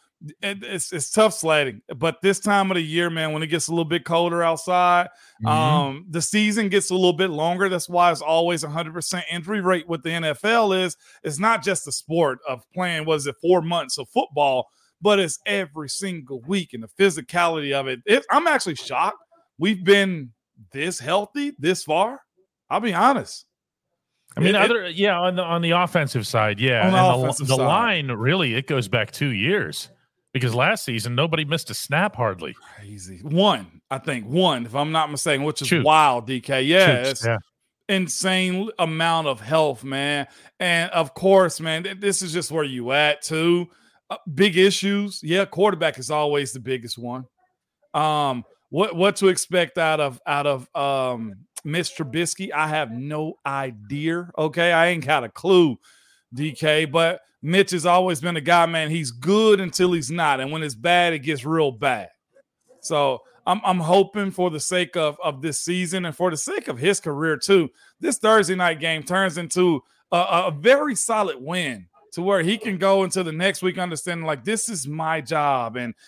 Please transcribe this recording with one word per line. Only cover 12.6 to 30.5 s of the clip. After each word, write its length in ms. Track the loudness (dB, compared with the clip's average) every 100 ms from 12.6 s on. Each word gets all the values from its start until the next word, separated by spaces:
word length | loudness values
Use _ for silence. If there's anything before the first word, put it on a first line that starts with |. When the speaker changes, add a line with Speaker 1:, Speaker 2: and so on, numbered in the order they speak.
| _
Speaker 1:
playing, 320 | -6 -4 -4 -2
what 100 | -2
is 100 | -2
it, 80 | -4
four 220 | 2 2
months 380 | 2 -2 -4 -8
of 100 | -6
football, 600 | -4 -2 0 2 2 -4 _ _ _
but 200 | 2 2
it's 180 | 2 -4 -4
every 440 | -4 -4 -10 -10
single 520 | -8 -8 -8 -10 -12 -4
week 260 | -4 -4
and 80 | -10
the 60 | -10
physicality 840 | 2 2 2 -4 0 0 0 -2
of 140 | -2 -2
it. 120 | -6 0
It, 180 | 0 2
I'm 160 | 2 2
actually 260 | 0 -2
shocked 460 | -8 -6 -2 -2 -4 _ _ _ -4
we've 240 | -2 0 4
been 460 | 4 4 -2 -8 _ _ _ -14
this 280 | -8 -6 -6
healthy 540 | -2 -2 -2 -6 -6 -4
this 240 | -2 -2
far. 360 | 0 0 0 -4 _ _ _ _ -6
I'll 120 | -4
be 160 | -2 2
honest. 500 | 2 2 -2 -14 -20 _ _ _ _ _ _ _ _ -2
Speaker 2:
I 40 |
mean, 160 | 2 4
Speaker 1:
It, 0 |
it 60 | 2
Speaker 2:
other, 180 | 2 -2
yeah, 300 | 0 2 2
on 160 | 0 0
the, 80 |
on 180 | -2 0
the 80 | 2
offensive 540 | 2 2 0 0 -2 -2
side, 340 | 0 0 0
yeah. 280 | 0 2 4
Speaker 1:
On 60 |
the 40 | 4
Speaker 2:
And 240 | 4 4
the, 20 | 0
Speaker 1:
offensive 220 | -2 0
Speaker 2:
the 100 | 0
Speaker 1:
side. 60 | 2
Speaker 2:
line, 400 | 2 2 -2 -2
really, 440 | -2 0 2 2 -2
it 100 | -2
goes 220 | -2 0
back 240 | -2 -2
two 180 | -4 -4
years 600 | -2 0 -2 -4 -8 -12 _ _ _ _
because 220 | -4 -2